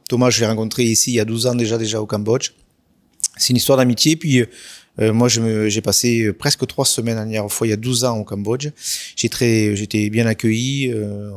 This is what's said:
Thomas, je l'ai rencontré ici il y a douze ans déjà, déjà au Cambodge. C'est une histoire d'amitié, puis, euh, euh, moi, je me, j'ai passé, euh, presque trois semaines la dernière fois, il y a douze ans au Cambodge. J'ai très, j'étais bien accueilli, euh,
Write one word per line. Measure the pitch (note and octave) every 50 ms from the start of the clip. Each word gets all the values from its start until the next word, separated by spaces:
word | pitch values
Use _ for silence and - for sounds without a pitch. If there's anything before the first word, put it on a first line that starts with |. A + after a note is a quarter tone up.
| _ -
Thomas, | B2+ A#2+ B2+ B2+
je | A2 G#2+
l'ai | A#2
rencontré | G#2+ A2+ G#2+ A2 G#2+ - - B2
ici | A#2 A2 - - C3
il | A#2+
y | A2
a | G#2+
douze | A2 A2+ A2+ A#2
ans | B2+ B2
déjà, | A#2+ A#2 G#2+ A#2
déjà | A2+ A2+ G#2+ A2 A2
au | G#2+
Cambodge. | G#2 G#2+ G#2 G#2 G#2+ A#2 C3+ - - - _ _ _ _ _ _ _ _ _ _ _ _ - - - -
C'est | - - -
une | B2
histoire | A#2 - - C3+
d'amitié, | C3 B2+ B2 A#2 - - D#3 E3
puis, | D#3+ - D3+ C3 B2
euh, | A2+ - - - - - - - - _ _ -
euh, | A2 A2 G#2+
moi, | A2+ B2 B2+
je | A2+ A#2
me, | A2+ A2+ A2 G#2+ G#2+ G#2+
j'ai | G2+ A2+
passé, | - G#2 G2 - - A#2+ A#2 A2+ A2
euh, | G#2 F#2
presque | - - C#3+ D3 - C3
trois | - - - C3+
semaines | - - - A2+ A#2 A2+
la | A2
dernière | G#2+ A2 A2 G#2+ G#2 G2+
fois, | - - A#2+
il | A2+
y | G#2+
a |
douze | G#2 A2+ B2+ B2+ A#2 B2+
ans | B2 A#2
au | A2 G#2
Cambodge. | - G#2 G2+ G2+ G#2 A#2+ C3 C#3+ D3+ - - - - - - - - -
J'ai | - - A2+
très, | - - B2 A#2 A2+ A2 G#2+ G#2 G#2
j'étais | G2 G#2+ G2+ - G#2+ G#2+ G#2
bien | G#2+ A#2 A#2
accueilli, | A2+ A2 - - A2+ A2 A2+ B2 C3+ C#3 C#3 C3+ B2+
euh, | A#2 A2 G#2+ G#2 G2+ G2+ G#2 G#2 G2